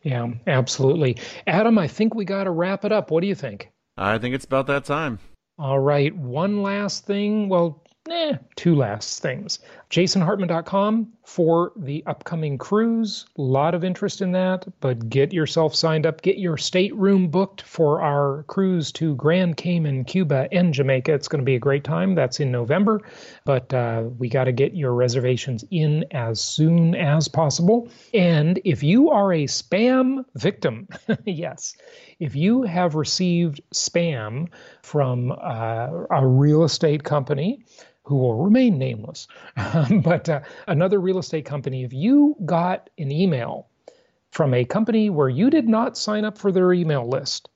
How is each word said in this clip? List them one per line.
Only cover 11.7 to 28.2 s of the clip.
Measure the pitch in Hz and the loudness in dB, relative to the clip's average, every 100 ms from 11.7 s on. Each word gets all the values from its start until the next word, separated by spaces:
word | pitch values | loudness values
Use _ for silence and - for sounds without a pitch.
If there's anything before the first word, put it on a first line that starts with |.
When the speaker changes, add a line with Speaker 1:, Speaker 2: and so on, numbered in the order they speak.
| 226 | -4
Speaker 1:
the | 135 151 156 | -8 -6 -8
upcoming | 143 - 165 156 135 | -10 -8 -6 -4 -6
cruise. | - 208 233 226 220 - - - | -2 0 2 0 -2 -6 -14 -6
A | |
lot | 131 131 156 175 | 0 2 2 0
of | |
interest | 185 175 202 - | -2 -2 -6 -4
in | 185 | -2
that, | 185 185 185 - - | 0 0 -2 -8 -6
but | 135 120 113 | -4 -4 -2
get | 135 147 | 0 0
yourself | 185 147 165 156 | 0 -2 0 0
signed | - 160 160 160 | 0 0 2 0
up. | 151 | 0
Get | 180 202 | -2 0
your | 180 151 | -2 -4
stateroom | - 185 196 233 196 196 180 | -2 0 0 2 2 4 2
booked | 175 190 - | 0 -2 -6
for | - - 156 156 | -16 0 2 2
our | 156 143 143 139 147 | 2 2 0 -2 -6
cruise | - 190 180 139 | 0 0 0 -2
to | - 160 135 | -2 -2 0
Grand | 143 180 180 156 | 2 2 2 -2
Cayman, | 180 175 151 135 | -2 0 0 -2
Cuba, | 127 185 165 139 135 | -2 -2 0 0 0
and | 190 175 | 2 2
Jamaica. | 139 135 131 131 | 2 2 2 2
It's | 143 - | -2 0
gonna | 151 | -2
be | 131 127 | 0 0
a | |
great | 139 139 | 2 0
time. | 143 165 190 175 | 0 0 2 2
That's | 131 - | 0 -2
in | 139 | -2
November, | 123 120 160 208 214 - - - - - | -2 0 2 2 0 -4 -20 -20 -10 -2
but, | 131 - | -2 0
uh, | 131 120 117 113 123 | -2 0 -2 -4 -6
we | 123 | -4
gotta | 135 127 | 0 0
get | 123 139 | 0 0
your | 185 135 123 | 0 -2 2
reservations | 123 127 123 123 - 113 - | 2 2 0 -2 -4 -8 -4
in | 175 156 151 - | -2 0 0 -2
as | 143 117 110 | -4 -4 -4
soon | - - 156 170 165 175 | -6 0 2 4 4 2
as | 156 156 151 | 2 2 0
possible. | - 156 - 175 233 233 - - | 0 0 2 2 2 0 -20 -4
And | 220 | 2